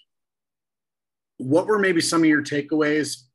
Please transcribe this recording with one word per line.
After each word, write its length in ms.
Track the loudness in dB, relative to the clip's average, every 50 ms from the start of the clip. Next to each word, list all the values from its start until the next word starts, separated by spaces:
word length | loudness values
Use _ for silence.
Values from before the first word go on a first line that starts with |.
| _ _ _ _ _ _ _ _ _ _ _ _ _ _ _ _ _ _ _ _ _ _ _ _ _ _ _ -12
What 300 | -4 0 0 0 2 2
were 120 | 0 0
maybe 220 | 0 0 0 0
some 200 | 0 0 0 2
of 40 | 4
your 180 | 4 2 2 0
takeaways 800 | -2 -4 -6 -4 -2 -2 0 0 0 0 0 -2 -4 -8 -12 -16 _